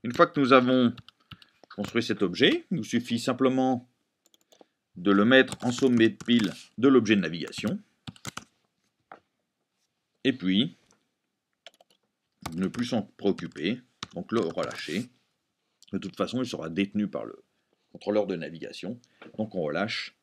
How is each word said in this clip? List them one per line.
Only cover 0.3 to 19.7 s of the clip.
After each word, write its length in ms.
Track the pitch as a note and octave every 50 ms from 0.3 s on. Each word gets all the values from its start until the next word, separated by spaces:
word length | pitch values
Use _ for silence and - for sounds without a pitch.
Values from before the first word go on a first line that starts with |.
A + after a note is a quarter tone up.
| - D3
nous 140 | C#3 A#2+
avons 420 | C3+ B2+ B2 B2 B2+ B2+ B2 A#2 A#2+ - _ - _ _ _ _ - _ - _ _ _ - _
construit 320 | - - G2+ - - A#2
cet 200 | A#2 - G#2+ G2
objet, 440 | G#2 F2 F2 E2 C3 F#3 D4+ F4 - _
il 60 | -
nous 80 | A#2 G#2+
suffit 360 | - - A#2+ A#2+ - A#2+ A2+
simplement 680 | - C3+ B2 B2+ C3+ B2+ C3 C3 C3 C3 B2+ A#2+ A#2+ _ _ _ _ _ _ _ _ _ _ _ _ _ - _ - _ _ _ _ _ _
de 160 | F2+ F2 G2+
le 120 | G2 G2 G#2
mettre 320 | A#2 C3+ C3 C3 C3 - - -
en 60 | A#2+
sommet 380 | A#2+ - C#3 C3 B2 A2+ A2+ A2
de 80 | G2+
pile 360 | - - - A#2+ A#2 G#2+ F2 - - - _ _
de 120 | - A2 C#3
l'objet 260 | C3+ B2+ A2 G2+ G#2+
de 60 | G2+
navigation. 580 | F2 D#2+ E2+ E2+ D#2 - - - - A2 F3+ G#3 - _ _ _ _ - _ - _ - _ - - _ _ _ _ _ _ _ _ _ _ _ _ _ - _ _ _ _ _ _ _ _ _ _ _ _ _ _ _ _ _ _ _ _ _ -
Et 80 | C3+
puis, 440 | B2+ - F2 F#2+ F#2 G2+ C3 E3+ - _ _ _ _ _ _ _ _ _ _ _ _ _ _ _ _ _ _ - _ _ _ _ _ _ _ _ _ _ _ _ _ _ - E2+ E2
ne 100 | E2+ F#2+
plus 200 | F#2 - A#2 A#2+
s'en 160 | - C3 A2
préoccuper, 800 | G2 - _ - - G2+ F2 - E2+ D#2 - - D2+ F#2+ A#2+ B2+ - _ _ _ - - -
donc 180 | E2+ F2 -
le 80 | A2 A#2
relâcher. 680 | F#2 E2 D#2+ F2+ D2+ B1 - - - - D2+ G2+ B2+ - _ _ _ _ _ _ _ _ _ _ _ _ _ _ - -
De 60 | - F#2+
toute 180 | - F#2 -
façon, 260 | - G2 E2+ - B2+
il 60 | B2+ A#2+
sera 200 | - D#2 D#2+ D#2+
détenu 380 | E2 F#2 G2 G2 - G#2 G#2
par 180 | F#2+ - A#1+ A1
le 200 | - - - _ _ _ _ _ _ _ _ _ _
contrôleur 340 | _ - - G2 G#2 G#2+ G2+
de 80 | F#2+ F#2+
navigation. 640 | E2 D#2 D2+ E2 D#2+ - - - - - F#2 B2 A#2+ _ _ _ _ - - -
Donc 180 | - A2 - -
on 80 | F#2+
relâche 540 | D#2+ D2